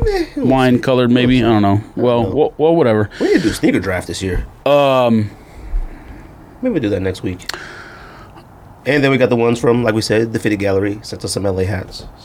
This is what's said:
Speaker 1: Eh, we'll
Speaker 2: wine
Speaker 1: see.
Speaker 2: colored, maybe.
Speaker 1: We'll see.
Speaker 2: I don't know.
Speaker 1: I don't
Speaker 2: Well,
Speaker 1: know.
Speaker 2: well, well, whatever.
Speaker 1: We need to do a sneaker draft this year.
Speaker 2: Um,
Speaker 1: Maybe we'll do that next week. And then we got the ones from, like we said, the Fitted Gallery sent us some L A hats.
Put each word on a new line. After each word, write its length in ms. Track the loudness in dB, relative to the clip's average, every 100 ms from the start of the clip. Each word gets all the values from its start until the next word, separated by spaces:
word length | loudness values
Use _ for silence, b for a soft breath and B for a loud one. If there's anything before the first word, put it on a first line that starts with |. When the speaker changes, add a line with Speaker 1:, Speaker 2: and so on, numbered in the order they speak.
| 0
Speaker 1:
Eh, 180 | 0 -4 -2
we'll 100 | 0
Speaker 2:
wine 300 | 2 4 2
Speaker 1:
see. 60 |
Speaker 2:
colored, 280 | 2 2 2
maybe. 320 | 2 4 2
Speaker 1:
We'll 80 | 2
see. 80 | 2
Speaker 2:
I 20 |
don't 20 |
know. 100 | 2
Speaker 1:
I 40 | 0 -2 -2
don't 20 |
Speaker 2:
Well, 260 | 0 2
Speaker 1:
know. 60 | 0 0
Speaker 2:
well, 180 | -2 0
well, 160 | 2 4
whatever. 340 | 4 2 0 -2
Speaker 1:
We 100 | 0
need 40 | 2
to 20 |
do 100 | 0
a 40 |
sneaker 260 | 0 0 0
draft 260 | -2 -6 -6
this 160 | -6
year. 240 | -4 -4 -6 -4 2
Speaker 2:
Um, 640 | 4 4 2 4 2 0 B B B B B B B B B B -20 -20 -6
Speaker 1:
Maybe 120 | -2
we'll 80 | -2
do 60 | 0
that 120 | -2
next 220 | -2 -4
week. 160 | -6 -8 -10 B B B B B B B B -20 -20 -20 -20 -10 -2
And 180 | 2
then 80 | 2
we 60 | 4
got 120 | 4
the 60 | 4
ones 240 | 2 2
from, 240 | 2 2
like 120 | 2 0
we 60 |
said, 300 | 0 0 0
the 80 | -2
Fitted 200 | -2 0
Gallery 400 | 0 0 0 -4
sent 240 | -10 -10 -6
us 60 |
some 120 | -4 -2
L 140 | -2
A 60 | -2
hats. 400 | -4 -8 -14 -18 -20